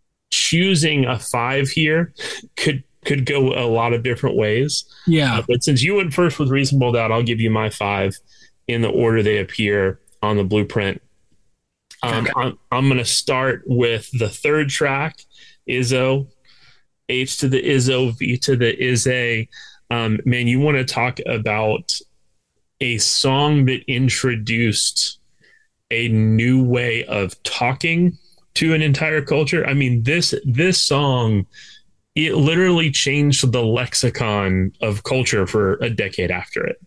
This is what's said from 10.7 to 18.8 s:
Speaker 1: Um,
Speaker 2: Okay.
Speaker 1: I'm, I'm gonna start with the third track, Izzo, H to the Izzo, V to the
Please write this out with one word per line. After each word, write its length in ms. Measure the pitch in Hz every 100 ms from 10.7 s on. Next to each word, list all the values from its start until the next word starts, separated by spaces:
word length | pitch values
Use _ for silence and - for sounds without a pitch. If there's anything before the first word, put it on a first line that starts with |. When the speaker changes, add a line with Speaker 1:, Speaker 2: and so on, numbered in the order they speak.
| 113 98 95 - _ _ _ _ _ _ _ _ -
Speaker 1:
Um, 220 | 123 113 113
Speaker 2:
Okay. 60 | 127
Speaker 1:
I'm, 220 | 127 - _
I'm 180 | 123 135
gonna 160 | 127 117
start 560 | - - 131 131 - -
with 440 | 123 120 113 - 123
the 100 | 107
third 400 | - 147 151 147
track, 520 | - 143 135 156 - - - - _ -
Izzo, 600 | 123 123 131 131 135 135 _ _ _ - _ _ _ -
H 300 | 127 131 -
to 100 | 139
the 140 | 131
Izzo, 540 | - 139 127 127 127 117
V 180 | - 123
to 160 | - 123
the 240 | 117 -